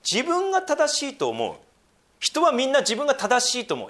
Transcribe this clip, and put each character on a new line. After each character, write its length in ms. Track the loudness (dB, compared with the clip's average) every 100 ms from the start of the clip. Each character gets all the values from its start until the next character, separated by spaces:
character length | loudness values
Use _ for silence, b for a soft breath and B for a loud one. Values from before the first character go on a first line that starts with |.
| -4
自 140 | -2
分 260 | 0 0 0
が 120 | -2
正 460 | 0 0 2 0 -4
し 40 |
い 40 | -4
と 100 | -4
思 240 | -2 -4
う。 40 | -6 _ _ _ _ _ -6
人 220 | -4 2
は 80 | 2
み 160 | 2 2
ん 60 |
な 80 | 2
自 160 | 2 -2
分 100 | 0
が 80 |
正 340 | 0 2 2 2
し 60 | -4
い 40 | -4
と 80 |
思 120 | -6
う。 20 | -4